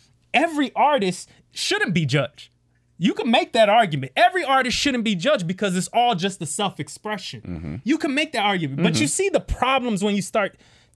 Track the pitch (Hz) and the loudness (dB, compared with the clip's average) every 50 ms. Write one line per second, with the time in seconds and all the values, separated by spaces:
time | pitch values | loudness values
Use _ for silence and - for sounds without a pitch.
0 | _ _ _ _ _ _ - 240 302 339 311 285 285 240 - 185 233 285 294 262 | _ _ _ _ _ _ 0 0 0 2 0 -2 -2 -2 2 2 2 4 4 2
1 | 202 185 - - - - _ _ _ _ _ - - - 359 415 427 269 160 180 | 0 -2 -4 -6 -10 -18 _ _ _ _ _ -8 -4 -2 0 0 0 0 2 0
2 | 160 127 135 147 131 - - - - - _ _ _ _ _ _ _ _ _ - | 0 2 0 0 0 -2 -8 -16 -20 -20 _ _ _ _ _ _ _ _ _ -2
3 | 165 233 403 - 415 247 233 294 370 - - 233 220 202 208 240 226 175 151 139 | -2 0 0 0 0 2 2 2 2 2 2 4 4 6 6 4 4 4 0 -4
4 | 131 - - - 339 359 359 370 311 262 269 269 254 247 - - - 285 262 240 | -6 -4 2 4 4 4 4 0 0 2 2 2 2 0 -2 0 0 0 0 0
5 | 214 220 208 170 165 269 - - 175 160 190 - 214 196 180 185 180 - - 226 | 0 -2 -2 0 0 0 0 0 0 -4 -4 -2 -2 -2 0 -2 -4 0 0 2
6 | 240 240 233 160 175 196 190 - 170 - - - 208 185 - - 143 - - - | 2 2 2 0 -2 -4 -4 -6 -8 -8 -4 -4 -4 -4 -4 -8 -12 -12 -12 -14
7 | - 214 214 185 - - - 110 - - 87 80 85 73 80 117 - 220 311 311 | -10 -10 -10 -8 -10 -12 -14 -14 -10 -10 -10 -8 -8 -8 -8 -6 -2 -2 -2 0
8 | - 311 262 285 311 311 - 226 202 208 196 180 160 135 135 139 170 175 160 - | -2 -2 -2 -2 -4 -2 -2 -2 0 0 0 0 -2 -4 -2 0 0 2 2 2
9 | 302 - - - 381 403 330 196 - - - - 254 247 269 269 247 247 214 180 | 0 0 0 -2 -2 0 0 0 0 -2 -2 0 0 2 2 0 0 0 -2 0
10 | 196 214 202 208 185 - - 226 196 - - _ _ _ _ _ _ _ _ | 0 0 0 -2 -2 -2 -2 -2 -2 -2 -6 _ _ _ _ _ _ _ _